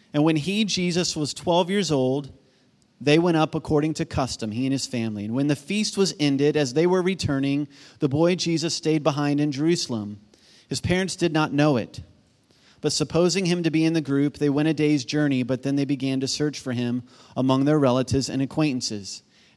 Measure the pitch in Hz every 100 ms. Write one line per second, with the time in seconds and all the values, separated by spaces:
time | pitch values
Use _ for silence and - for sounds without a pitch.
0 | _ 147 160 160 147 202 214 185 180 170
1 | 165 160 143 - 190 175 180 202 160 143
2 | 127 139 143 - _ _ _ _ _ _
3 | 127 156 175 160 156 165 - 151 156 156
4 | 160 - 127 - 110 110 131 135 - 123
5 | 113 104 104 123 143 143 - 202 208 -
6 | 190 - 147 135 143 147 135 135 175 185
7 | 180 190 - 139 139 143 147 - - -
8 | 147 139 170 180 165 165 160 - 156 156
9 | 147 143 143 143 151 135 156 170 - 113
10 | 101 104 - _ _ - _ 139 180 180
11 | 190 - 170 156 156 143 151 127 - -
12 | - _ _ _ _ _ _ _ 151 -
13 | 151 165 175 175 180 175 160 156 160 165
14 | 135 139 143 - 147 139 156 151 151 147
15 | 120 151 147 127 120 127 139 139 139 139
16 | 135 135 131 - 151 139 131 123 123 123
17 | 120 - - - 131 131 139 151 135 127
18 | 127 139 123 135 135 - 151 127 - 107
19 | 95 - _ _ _